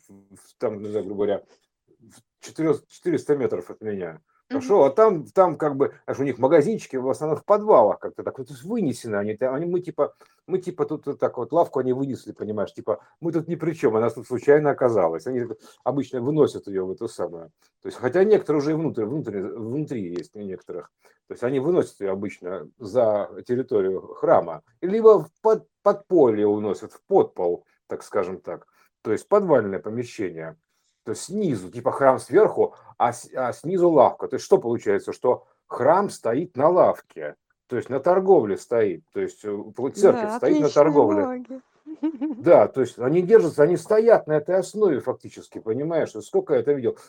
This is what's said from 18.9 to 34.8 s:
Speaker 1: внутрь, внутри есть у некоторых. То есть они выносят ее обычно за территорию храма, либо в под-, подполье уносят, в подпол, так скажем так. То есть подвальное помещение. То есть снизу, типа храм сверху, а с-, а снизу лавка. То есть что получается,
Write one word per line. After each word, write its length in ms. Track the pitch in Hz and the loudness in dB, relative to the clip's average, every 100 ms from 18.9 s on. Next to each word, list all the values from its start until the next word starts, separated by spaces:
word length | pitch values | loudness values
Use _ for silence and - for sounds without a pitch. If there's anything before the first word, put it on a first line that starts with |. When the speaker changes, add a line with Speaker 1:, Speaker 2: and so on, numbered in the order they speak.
| 110 107 | -4 -4
Speaker 1:
внутрь, 360 | 151 117 101 | -6 -6 -8
внутри 640 | 92 113 110 135 151 131 90 85 | -8 -10 -8 -8 -6 -8 -8 -10
есть 180 | 80 107 | -12 -14
у 60 | |
некоторых. 500 | 101 90 - 87 - _ _ _ - | -12 -12 -12 -14 -14 _ _ _ -20
То 60 | - | -8
есть 80 | |
они 160 | 120 135 | -4 -2
выносят 380 | 139 180 - - | 0 0 -2 -6
ее 120 | 98 | -6
обычно 560 | 95 104 - 90 92 78 _ | -6 -8 -10 -12 -12 -12 _
за 500 | 107 110 113 104 95 92 - | -4 0 2 0 -4 -10 -6
территорию 540 | 123 131 110 95 92 98 - | -4 -2 0 0 -4 -8 -4
храма, 480 | 147 135 80 78 - _ | 0 0 0 -12 -16 _
либо 380 | 175 214 220 202 | -4 4 6 6
в 80 | 156 _ | 4 _
под-, 240 | 220 220 - _ | 0 0 -2 _
подполье 640 | 202 208 - 180 131 107 104 | 0 0 2 4 4 4 2
уносят, 460 | 104 107 92 104 | 0 -2 -6 -10
в 80 | - - | -20 0
подпол, 580 | 196 117 - 87 87 _ _ _ | 2 2 -2 -4 -4 _ _ _
так 160 | 90 | -14
скажем 360 | - 110 90 92 | -6 -6 -4 -8
так. 260 | - 85 _ _ _ _ | -12 -14 _ _ _ _
То 80 | - | -6
есть 140 | 107 - | -6 0
подвальное 500 | 202 196 139 101 95 | 2 4 2 2 -4
помещение. 800 | - 117 120 - 95 80 80 - _ _ _ _ - | -8 -8 -10 -8 -8 -8 -14 -16 _ _ _ _ -10
То 60 | |
есть 100 | 104 - | -10 -8
снизу, 440 | 196 196 117 92 | -4 -2 -4 -6
типа 200 | 117 131 | -8 -6
храм 280 | - 135 127 | 2 2 2
сверху, 560 | - 151 214 - 101 - - - | 2 2 4 2 -2 -4 -16 -2
а 160 | 107 | -2
с-, 160 | 110 - - | -2 -10 -6
а 180 | 123 | -6
снизу 360 | 113 151 185 175 | -6 -6 0 4
лавка. 360 | 156 107 - 92 | 6 6 4 -6
То 80 | 117 | -8
есть 80 | - | 2
что 120 | 190 | 2
получается, 540 | 120 117 | 2 -2